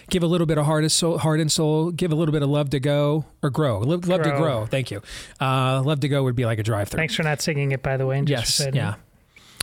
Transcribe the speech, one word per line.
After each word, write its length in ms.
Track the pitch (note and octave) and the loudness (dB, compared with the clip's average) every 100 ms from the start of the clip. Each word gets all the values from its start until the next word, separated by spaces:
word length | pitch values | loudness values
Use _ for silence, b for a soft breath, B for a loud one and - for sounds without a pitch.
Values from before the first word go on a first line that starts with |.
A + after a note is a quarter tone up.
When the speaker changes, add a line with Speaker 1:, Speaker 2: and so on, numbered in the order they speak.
| B | B
Speaker 1:
Give 140 | F#3 | 0
a 40 | E3 | 2
little 200 | F3 D#3+ | 2 2
bit 100 | D3+ | 2
of 80 | D3 | 2
heart 180 | D#3 | 2
and 80 | D#3 | 2
soul, 280 | - E3 D#3+ | 2 0 0
heart 200 | D#3 D#3 | 0 2
and 120 | D#3 | 0
soul. 400 | - D#3 D#3 E3+ | 0 2 2 0
Give 200 | D#3+ F3+ | -2 -2
a 40 | D3+ | 0
little 160 | D#3+ | 0
bit 100 | D3+ | 0
of 80 | C#3+ | 2
love 220 | D3 C#3+ | 0 0
to 80 | C#3+ | 0
go 460 | C3+ D3 D3 D#3 - - | 0 2 2 0 -2 -4
or 80 | D3 | -4
grow. 280 | C#3+ D3 G2 | 0 0 2
Lo-, 220 | B2 F3 | 0 0
love 200 | F3 F3+ | 0 0
to 80 | D3 | 2
Speaker 2:
Grow. 60 | C#3+ | 0
Speaker 1:
grow. 280 | D3+ A#2 A2 | 0 0 -2
Thank 240 | C3+ B2 | -4 -4
you. 140 | G2+ B B B B | -8 B B B B
Uh, 440 | C3+ C3 C3 C3+ | 0 2 2 0
love 160 | C3+ D3 | 0 0
to 80 | C#3+ | 0
go 160 | C#3 | 0
would 120 | C3 A#2+ | 0 0
be 100 | A2+ | 0
like 120 | A2 | 0
a 60 | |
drive-through. 340 | G#2 G#2 G2+ D3+ | 0 -2 -2 -4
Speaker 2:
Thanks 180 | D#3+ - | -4 -2
for 80 | |
not 160 | D#3 D3 | -2 -2
singing 320 | F3+ C#3+ C#3 | -2 -2 -2
it, 120 | C3+ | -2
by 140 | C#3+ C3 | -2 -2
the 100 | C3 | 0
way, 100 | C3+ | 0
and 100 | C#3+ | 0
just 140 | B2+ | 0
Speaker 1:
Yes, 180 | - - | -2 -2
Speaker 2:
reciting 160 | C#3 C3 | 0 -2
Speaker 1:
yeah. 180 | G#2 G#2 | -2 -6
Speaker 2:
it. 40 | - - B B B B | -14 -20 B B B B